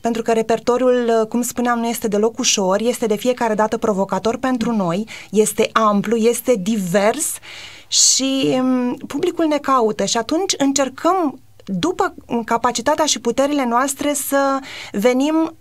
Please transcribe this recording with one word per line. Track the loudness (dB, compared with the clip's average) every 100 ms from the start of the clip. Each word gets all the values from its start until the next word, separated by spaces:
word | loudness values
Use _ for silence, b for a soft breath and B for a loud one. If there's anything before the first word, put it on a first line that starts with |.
pentru | -4 -4
că | 0
repertoriul, | 0 0 0 0 2 4 2 2 2
uh, | 2
cum | -2
spuneam, | -4 -2 -2 0
nu | -2
este | -4 -2
deloc | 0 0 0
ușor, | 0 0 2 2
este | 0 -2 -2
de | 0
fiecare | -2 -2 -2
dată | 0 0 0
provocator | 0 0 -2 -2 -2 -2
pentru | -2 -2 0
noi, | 0 0 -2 -4 B B
este | 2 2 2 0
amplu, | 2 2 2 2 2
este | 2 2 0
divers | 0 0 -2 0 2 2 0 -4 -8 B B B B B
și, | 2 2 2 0 2 2 2
um, | 2 2 0
publicul | -4 -8 -4 -2 0
ne | 0 0
caută | 2 2 2 0
și | -2 -2
atunci | 0 -2 0 0
încercăm, | 0 2 -2 0 0 2 0 -4 -20 -20
după | -8 -4 -2 0 -2 -4 -6 -6
capacitatea | -2 0 0 0 0 2
și | 2 0
puterile | -2 0 0 0
noastre, | 2 2 0 -2 -2
să | -2 0 0 2 -2 -6 B B
venim | 0 2 2 2 2 0 -6